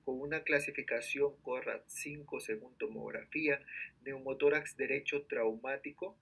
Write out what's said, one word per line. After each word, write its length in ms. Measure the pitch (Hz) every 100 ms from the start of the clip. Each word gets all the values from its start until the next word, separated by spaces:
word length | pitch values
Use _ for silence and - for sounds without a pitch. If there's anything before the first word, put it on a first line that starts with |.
con 160 | - 131
una 220 | 147 156
clasificación 920 | 151 143 143 139 127 117 - 139 143 -
corrat 420 | 131 127 123 - -
cinco 520 | - 143 147 147 -
según 380 | - 110 127 _
tomografía, 840 | 110 110 110 - - 151 151 139 - - - _
neumotórax 720 | 135 135 131 135 143 147 147 -
derecho 480 | 135 135 - 143
traumático 920 | - 120 113 113 131 135 147 - 185 214